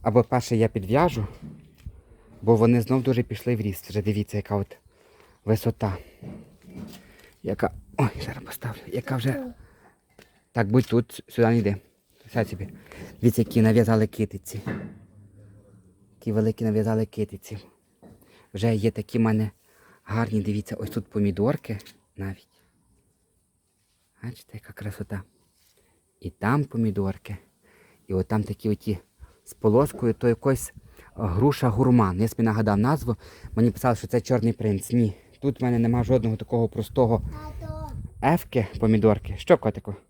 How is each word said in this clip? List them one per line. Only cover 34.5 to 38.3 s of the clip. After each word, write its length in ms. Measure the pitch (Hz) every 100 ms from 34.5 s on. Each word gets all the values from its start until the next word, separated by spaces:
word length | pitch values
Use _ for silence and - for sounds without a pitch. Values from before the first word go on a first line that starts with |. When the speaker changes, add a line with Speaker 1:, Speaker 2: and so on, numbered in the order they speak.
Speaker 1:
принц. 380 | 110 110 98 -
Ні, 220 | 120 110 - _ _
тут 220 | 139 -
в 20 |
мене 160 | 123 120
нема 240 | 117 123
жодного 320 | 113 127 113 110
такого 340 | - 117 113
простого 520 | - 107 - 120 113 - - - -
Speaker 2:
Тато. 320 | - - - - - -
Speaker 1:
ефки 440 | 127